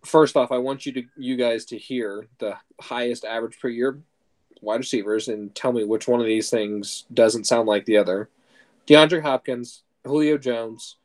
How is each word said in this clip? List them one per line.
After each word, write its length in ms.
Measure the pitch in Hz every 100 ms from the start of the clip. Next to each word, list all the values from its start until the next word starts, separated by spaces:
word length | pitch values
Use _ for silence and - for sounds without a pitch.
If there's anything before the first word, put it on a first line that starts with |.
| -
First 320 | 160 147 147
off, 140 | 123
I 60 | 127
want 280 | 131 135 143
you 60 |
to, 100 | 127 123 -
you 180 | 127 127
guys 300 | 120 117 -
to 120 | 117
hear 500 | - 127 107 101 107 _
the 160 | 107 95 _ -
highest 460 | - 123 120 120 110
average 340 | 113 113 -
per 80 | 131
year 320 | 117 131 143 _ _ _ _ _ _
wide 160 | 104 113
receivers 500 | 131 123 101 107 107
and 260 | 107 101 -
tell 180 | 131
me 100 | 120
which 240 | 104 110 -
one 120 | 120
of 60 | 113
these 240 | 110 110
things 560 | 117 104 104 101 - -
doesn't 320 | 120 113 113 104
sound 220 | 117 110
like 180 | 104 95
the 120 | 104
other. 320 | 90 95 107 _ _ _ _ _ -
DeAndre 340 | 147 156 170
Hopkins, 640 | 151 131 - 123 120 - _ _
Julio 340 | 139 147 151 147
Jones 600 | 127 117 113 110 - -